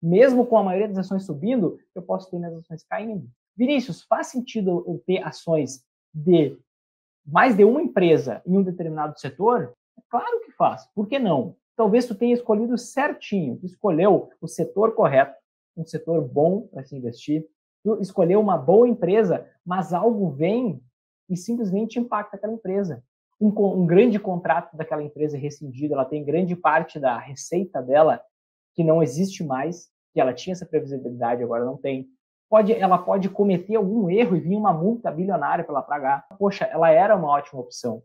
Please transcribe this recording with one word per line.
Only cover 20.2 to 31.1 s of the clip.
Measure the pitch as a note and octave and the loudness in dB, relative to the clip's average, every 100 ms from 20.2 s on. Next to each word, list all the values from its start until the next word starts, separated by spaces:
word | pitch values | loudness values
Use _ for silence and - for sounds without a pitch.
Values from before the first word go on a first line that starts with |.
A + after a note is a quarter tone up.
| F#3 | -2
vem | C3+ E3 A3+ B3+ C3+ _ _ _ _ _ | 0 0 0 -2 -6 _ _ _ _ _
e | F3 | -10
simplesmente | - A#3+ G#3+ F#3+ A3 B3 | -6 -4 -2 -2 -4 -6
impacta | A#3+ G#3 G#3 G3 | -4 -4 -6 -10
aquela | G#3 | -10
empresa. | A3+ - F#3+ G3 B2+ _ _ _ _ | -8 -6 -4 -4 -8 _ _ _ _
Um | G#3 | 0
co-, | G3+ G3+ | 4 2
um | F#3+ E3+ | 2 4
grande | F3 B3 G#3 | 6 6 4
contrato | - F3 E3 E3 - D#3 | -2 -6 -2 -2 -2 -12
daquela | D#3 D3+ | -8 -6
empresa | D3 C#3 D3+ C#3+ | -8 -4 -4 -4
rescindido, | C#3+ C#3+ D3 B2 D3 | -8 -10 -16 -8 -4
ela | C#3+ | -2
tem | C3 D3+ | -2 -4
grande | C#3+ D#3 F#3 | -2 -2 -2
parte | F3 D#3 D#3 E3 D#3+ | 0 0 0 -2 -4
da | C3+ A#2 | -2 -2
receita | B2 C3+ - F3 G3 D3 | -8 -16 -6 -6 -4 -6
dela | B2+ C#3+ D#3 A#2+ - _ _ _ _ | 0 4 4 2 -6 _ _ _ _
que | - | -2
não | E3 D#3+ | 2 4
existe | D#3 C#3 F#3+ - | 2 0 -4 -4
mais, | E3 B2+ D3 F3 - _ _ | -6 -4 -6 -8 -16 _ _
que | - | -2
ela | C3 | 0
tinha | - - | -2 -8
essa | F3+ E3+ | -10 -4
previsibilidade, | D#3 C3+ C3+ B2+ | -4 -4 -8 -10